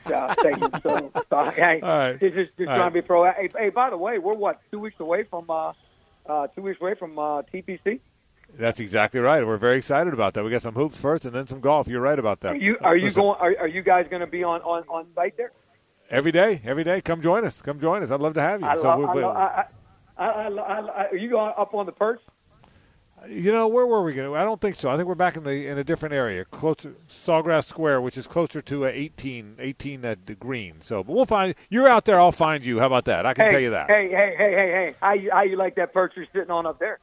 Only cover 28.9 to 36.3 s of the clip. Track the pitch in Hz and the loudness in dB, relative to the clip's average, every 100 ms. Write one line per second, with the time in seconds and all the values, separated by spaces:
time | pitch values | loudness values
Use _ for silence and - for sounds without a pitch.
28.9 | 123 156 - 135 120 104 113 131 135 139 | -4 -8 -10 -10 -10 -14 -12 -10 -10 -12
29.9 | 135 120 98 92 104 120 127 92 78 - | -8 -6 -8 -10 -12 -8 -8 -10 -14 -8
30.9 | 107 98 208 247 208 190 - - 226 269 | -6 -2 0 2 2 0 -4 -2 6 8
31.9 | 220 220 185 175 - 160 151 123 113 131 | 8 6 8 8 6 2 0 0 2 4
32.9 | 127 120 87 113 185 220 147 123 95 73 | 4 2 2 2 4 4 4 2 0 4
33.9 | 208 185 185 202 165 208 185 190 185 165 | 2 4 2 2 2 2 2 2 0 -2
34.9 | - 196 202 190 185 202 190 185 180 170 | -2 0 0 2 2 2 0 -2 -2 -2
35.9 | 185 180 185 156 | 0 -2 -4 -8